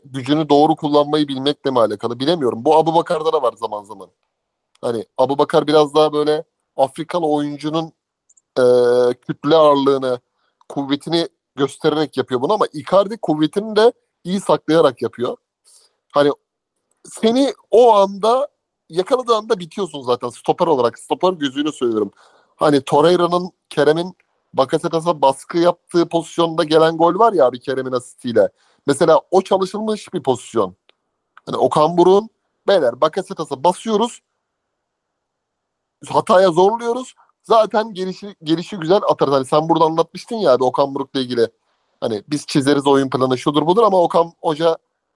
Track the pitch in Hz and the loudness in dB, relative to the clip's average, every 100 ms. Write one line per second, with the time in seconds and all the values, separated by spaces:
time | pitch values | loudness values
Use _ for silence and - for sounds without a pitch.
0 | 139 131 123 151 151 143 156 156 151 147 | -2 -10 -2 -2 2 4 4 0 0 0
1 | 147 156 147 131 139 147 139 127 107 107 | 2 0 -2 -4 -4 -4 -2 0 0 -2
2 | 117 120 139 175 123 110 135 156 160 165 | -8 -6 -2 -2 -2 -2 2 2 2 0
3 | 165 170 156 156 127 113 113 104 101 101 | -2 -4 -2 0 -2 -4 -10 -10 -12 -20
4 | 90 _ _ _ _ _ _ _ 131 113 | -20 _ _ _ _ _ _ _ -6 -6
5 | 95 - 131 139 147 160 147 156 147 151 | -8 -2 -2 0 2 0 2 2 2 2
6 | 151 147 151 151 - _ _ - 135 - | 2 0 -2 -2 -4 _ _ -4 -4 -4
7 | 156 175 160 147 147 143 151 160 160 _ | -6 -4 -2 -2 -4 -8 -6 -6 -6 _
8 | _ _ _ _ _ - 127 123 120 123 | _ _ _ _ _ 0 2 4 2 2
9 | 123 123 - 151 143 160 151 139 139 135 | 0 -2 -10 -8 2 4 4 4 2 0
10 | 131 123 _ _ _ _ _ - 135 143 | -2 -6 _ _ _ _ _ -10 -4 -6
11 | - 170 165 _ _ - 139 - 156 151 | -4 -4 -4 _ _ -4 -4 -2 -2 0
12 | 147 - 120 127 143 214 - - - 185 | -4 -4 -4 -4 -2 -2 -2 -6 0 0
13 | 202 220 - 151 156 202 220 208 226 - | 0 -4 -4 -2 -2 -4 -4 2 2 2
14 | _ _ 170 190 - 151 - 160 147 120 | _ _ -8 -6 -2 -2 2 2 2 0
15 | 113 - 123 240 _ _ _ _ _ _ | -8 -6 -8 -8 _ _ _ _ _ _
16 | _ 143 147 - _ _ _ _ _ _ | _ 0 0 0 _ _ _ _ _ _
17 | - - 226 247 277 - - 208 240 208 | -20 -2 0 2 0 -2 0 4 6 6
18 | 196 196 214 254 285 _ _ _ _ 165 | 2 0 0 0 -2 _ _ _ _ -6
19 | 185 254 240 220 220 208 170 - 180 147 | -2 -2 0 -2 -2 -6 -6 -8 -8 -8
20 | 123 120 120 - - 147 170 143 117 - | -4 -4 -4 -10 -6 -2 0 2 0 -2
21 | - 143 180 180 139 135 151 - 120 110 | -8 -2 -2 -2 -6 -4 -6 -4 -2 -2
22 | 101 _ _ _ _ - 156 143 - 143 | -4 _ _ _ _ -4 0 0 0 2
23 | 165 175 175 175 180 _ _ - 143 160 | 2 2 0 -2 -6 _ _ -2 0 0
24 | 180 - _ _ _ - 135 160 170 165 | -4 -12 _ _ _ -4 -2 -2 -4 -4
25 | 165 156 139 135 - 170 175 - _ 175 | -2 0 0 -2 -6 0 0 0 _ -2
26 | 165 170 160 - 165 160 165 156 160 165 | 0 -2 -6 -2 -2 0 0 4 2 2
27 | 170 175 226 180 127 123 - 131 127 127 | 0 2 2 4 2 0 -6 -6 -4 -6
28 | - _ 123 113 95 _ _ _ - 143 | -6 _ -2 0 0 _ _ _ -4 0
29 | 170 151 - 185 190 196 190 220 220 214 | 4 2 4 0 0 -2 -2 -6 -6 -8
30 | - 175 135 123 - 113 95 92 _ _ | -8 -8 -4 -4 -4 -4 -4 -6 _ _
31 | _ _ _ _ - 110 127 160 156 175 | _ _ _ _ -10 -4 -2 0 0 2
32 | 175 196 220 _ _ _ - 196 123 120 | 4 4 0 _ _ _ 0 2 0 0
33 | 156 190 - 190 156 131 165 180 226 208 | -4 -4 -10 -10 -10 -2 -2 -2 -4 -2
34 | 233 - _ _ _ _ _ _ _ _ | -2 -8 _ _ _ _ _ _ _ _
35 | _ _ _ _ _ _ _ _ _ _ | _ _ _ _ _ _ _ _ _ _
36 | - 147 156 185 190 160 190 226 233 240 | -4 -4 2 4 4 4 2 2 -4 -6
37 | 254 _ _ _ - 220 214 214 220 185 | -8 _ _ _ 0 2 2 0 -4 -6
38 | 185 185 202 196 156 165 175 208 160 196 | -8 -10 -16 -14 -4 -4 -4 -8 0 0
39 | - 151 139 139 131 156 160 160 160 160 | 2 0 0 0 0 -2 0 2 2 0
40 | 165 185 - 226 170 123 127 127 139 135 | -4 -6 -10 -2 2 2 2 0 -2 -4
41 | 135 139 123 120 113 _ _ _ _ - | -6 -6 -4 0 -2 _ _ _ _ -10
42 | 123 107 - 147 - 156 135 143 139 139 | -8 -6 -6 -10 -4 -2 2 2 2 2
43 | 135 131 131 127 160 147 151 190 220 185 | 2 -2 -2 0 0 2 2 2 4 2
44 | 170 175 170 _ 175 151 165 160 _ _ | 2 0 -2 _ -6 0 0 0 _ _
45 | _ | _